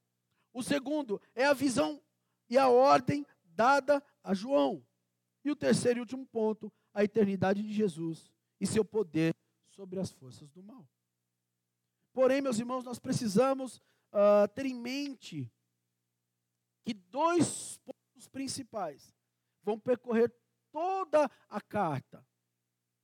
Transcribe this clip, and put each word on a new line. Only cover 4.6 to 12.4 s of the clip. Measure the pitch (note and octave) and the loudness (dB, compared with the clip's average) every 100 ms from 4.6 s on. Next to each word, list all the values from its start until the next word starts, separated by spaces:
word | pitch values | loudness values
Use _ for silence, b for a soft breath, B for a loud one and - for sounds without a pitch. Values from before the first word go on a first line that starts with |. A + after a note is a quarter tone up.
| C#4 E3 - _ _ _ _ _ | 0 -2 -12 _ _ _ _ _
E | C#4 | -6
o | D4 | -2
terceiro | C4+ A#3 B3 A#3+ | 2 2 2 -2
e | |
último | A#3 C4 C4 | -4 -10 -8
ponto, | A3+ G#3+ G#3+ G#3+ - _ | -2 -2 -2 -8 -18 _
a | G#3 | -2
eternidade | G#3 A3+ G3 G3 F#3+ G3+ | 0 2 0 2 0 0
de | G#3+ | -2
Jesus | G#3+ G#3 D#3+ E3 D#3+ _ _ _ - | -2 -2 -2 -8 -8 _ _ _ -8
e | F#3+ | -2
seu | A3 | 0
poder | G3 G#3+ F3+ D#3 D#3+ - _ _ _ | -2 -2 -4 0 -2 -2 _ _ _
sobre | - F#3+ F#3 | -20 -12 -8
as | F#3 | -8
forças | - C3 - D3 | -10 -20 -20 -20
do | F3+ | -20
mal. | G3+ B3+ C#3 _ _ _ _ _ _ _ _ _ _ _ _ | -20 -20 -20 _ _ _ _ _ _ _ _ _ _ _ _
Porém, | B3+ B3+ C#4 | 0 0 0